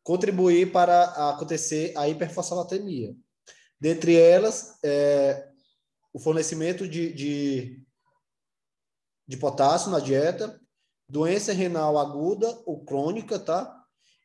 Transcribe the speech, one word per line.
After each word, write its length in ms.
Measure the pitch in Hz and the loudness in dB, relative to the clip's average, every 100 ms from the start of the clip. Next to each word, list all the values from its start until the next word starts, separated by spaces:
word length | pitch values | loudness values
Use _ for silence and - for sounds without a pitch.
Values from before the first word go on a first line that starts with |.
contribuir 680 | - 180 202 185 180 175 180 | -4 0 0 2 4 4 4
para 580 | 185 175 175 175 - 147 | 4 6 6 4 0 -4
acontecer 680 | 143 156 160 - 156 165 151 | -2 -6 -6 -4 -4 -4 -2
a 140 | 147 | -4
hiperfosfatemia. 1080 | 156 160 180 175 180 175 190 202 135 107 - _ _ - - _ _ | -2 -6 -6 -6 -6 -4 -6 -6 -8 -8 -12 _ _ -20 -20 _ _
Dentre 360 | 151 165 165 165 | -2 0 4 8
elas, 640 | 170 185 220 - - - | 10 8 4 -4 -12 -6
é, 680 | 147 143 143 143 139 - - _ _ _ _ _ _ | -2 2 2 4 2 0 -10 _ _ _ _ _ _
o 80 | 123 | -6
fornecimento 680 | 160 160 156 160 165 180 185 | -2 0 -2 -4 -4 -4 -6
de, 260 | 165 165 | -6 -6
de, 720 | 135 143 143 143 131 120 - _ _ _ _ _ _ _ _ _ _ _ _ _ _ - | -6 -6 -4 -2 -4 -6 -16 _ _ _ _ _ _ _ _ _ _ _ _ _ _ -16
de 80 | 131 | -6
potássio 560 | 143 139 135 175 208 | -6 2 2 2 0
na 80 | 160 | -2
dieta, 580 | 131 135 160 180 117 - _ _ _ _ _ | 0 0 0 -2 -10 -12 _ _ _ _ _
doença 420 | 147 165 202 208 | -4 -2 -2 -2
renal 460 | 185 180 165 151 151 | -2 -2 -2 0 0
aguda 500 | 143 143 170 196 226 233 180 | -2 -4 -4 -2 -4 -4 -12
ou 200 | 147 - | -12 -6
crônica, 520 | 139 151 220 - 180 | -4 -4 -6 -8 -8
tá? 400 | - 180 254 - _ _ _ _ | -4 -4 -6 -18 _ _ _ _